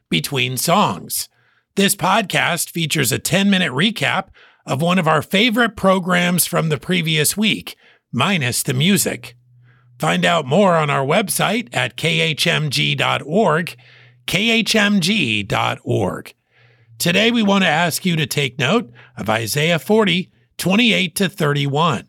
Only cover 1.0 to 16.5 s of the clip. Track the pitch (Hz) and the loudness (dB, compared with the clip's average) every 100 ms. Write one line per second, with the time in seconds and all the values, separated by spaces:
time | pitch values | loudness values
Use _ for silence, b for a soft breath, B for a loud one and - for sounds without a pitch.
1 | - - - _ _ _ _ - 196 - | -8 -10 -10 _ _ _ _ -2 0 0
2 | 175 214 196 147 131 170 - 170 156 156 | 0 0 0 0 0 -2 -4 -4 -2 0
3 | 120 120 - 180 196 190 170 127 208 226 | 0 -2 0 2 2 2 0 0 -2 0
4 | 131 151 - b b b - 135 170 185 | -2 -2 -4 b b b -6 -2 2 2
5 | 156 156 - 190 247 226 233 - 190 190 | 2 0 0 0 2 2 0 2 2 2
6 | 175 180 175 175 - 165 160 147 - 180 | 2 0 2 0 0 -2 -2 -2 -2 -2
7 | 160 156 143 - 214 117 - - b b | 0 0 0 0 0 -2 -6 -18 b b
8 | b 117 151 190 123 107 - 127 165 185 | b -2 0 0 -2 -2 -2 0 2 2
9 | - - - - _ _ b b b - | 0 -4 -12 -20 _ _ b b b -6
10 | 156 180 175 170 127 165 196 165 151 139 | -2 0 2 0 2 2 4 4 2 0
11 | 135 175 190 - 156 226 - 135 127 - | 0 0 0 -2 -2 -2 -4 -4 -4 -2
12 | 165 160 160 151 175 151 151 135 147 139 | -2 0 -2 0 0 0 -2 -2 -2 0
13 | 127 127 - 180 202 156 175 - b b | 0 -2 0 0 2 2 -2 -10 b b
14 | b b - 175 233 226 214 220 202 208 | b b -6 -2 2 0 0 2 2 2
15 | 165 214 131 107 98 113 117 120 - 117 | 0 0 0 -2 -2 -2 -2 -4 -4 -2
16 | 90 - - - b | -2 -4 -12 -20 b